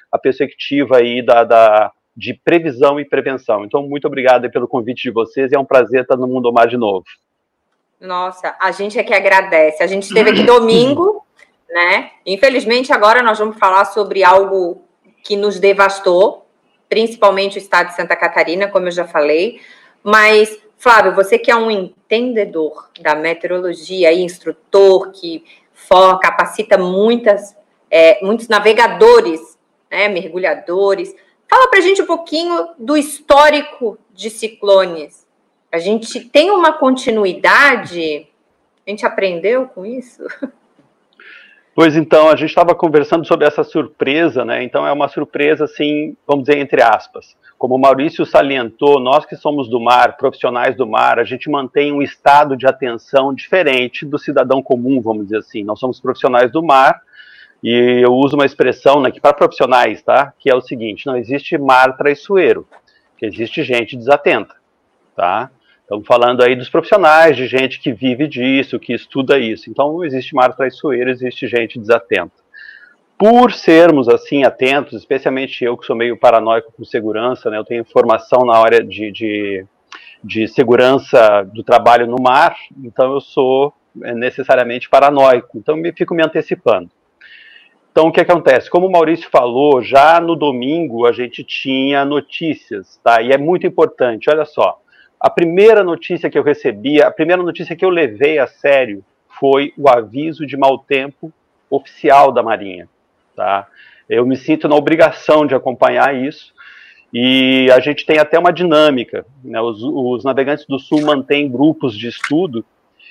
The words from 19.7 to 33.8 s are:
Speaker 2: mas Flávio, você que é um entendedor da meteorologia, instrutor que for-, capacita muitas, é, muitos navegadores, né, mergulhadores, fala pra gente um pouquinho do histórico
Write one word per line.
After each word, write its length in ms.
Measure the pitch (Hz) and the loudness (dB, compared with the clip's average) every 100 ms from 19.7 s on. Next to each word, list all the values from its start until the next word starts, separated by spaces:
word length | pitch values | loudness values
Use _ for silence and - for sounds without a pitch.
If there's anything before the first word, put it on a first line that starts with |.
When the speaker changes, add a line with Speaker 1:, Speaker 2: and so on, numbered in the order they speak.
| - _ _ | -20 _ _
Speaker 2:
mas 540 | 202 214 214 214 214 - _ _ 247 | 0 2 4 4 2 -4 _ _ 4
Flávio, 300 | 220 190 180 | 4 4 0
você 240 | 190 233 | 0 0
que 100 | 254 | 0
é 60 | 233 | 0
um 160 | 226 | 0
entendedor 1200 | 208 180 _ - 220 254 220 196 160 151 - - _ | -6 -8 _ -6 -4 -4 -4 -6 -6 -8 -8 -20 _
da 140 | 165 151 | -4 -2
meteorologia, 1000 | 160 165 175 180 180 170 - 185 160 | -4 -6 -6 -6 -6 -10 -10 0 2
instrutor 960 | 170 175 - 160 - _ 196 196 185 185 | 2 -2 -8 -12 -12 _ 4 4 4 0
que 320 | - 170 160 _ _ _ | -14 -14 -14 _ _ _
for-, 460 | _ - 185 185 180 | _ 0 4 4 4
capacita 580 | 175 - - - 214 190 | 0 -2 -4 -4 0 0
muitas, 800 | 180 185 214 240 233 202 - _ _ _ - | 0 0 0 0 0 0 -4 _ _ _ -2
é, 340 | 165 165 - | 4 4 4
muitos 240 | 196 226 - | -2 -4 -2
navegadores, 1080 | 208 208 220 - 170 220 240 175 160 - _ _ _ - | 0 2 2 2 4 6 6 4 -4 -10 _ _ _ -10
né, 180 | 175 208 | -4 -4
mergulhadores, 1080 | 185 165 180 185 143 - 180 196 185 175 - _ _ - | -4 -8 -6 -4 -6 -6 -2 0 -2 -6 -16 _ _ 0
fala 220 | 453 508 | 2 4
pra 100 | 403 | 2
gente 220 | 349 392 | 2 0
um 20 | 330 | -2
pouquinho 600 | 330 - 311 349 339 - - | -4 -6 -6 -4 -6 -6 -10
do 180 | 226 302 | -4 -2
histórico 1040 | 285 - - 285 302 294 277 - | -4 -6 2 4 4 2 -4 -8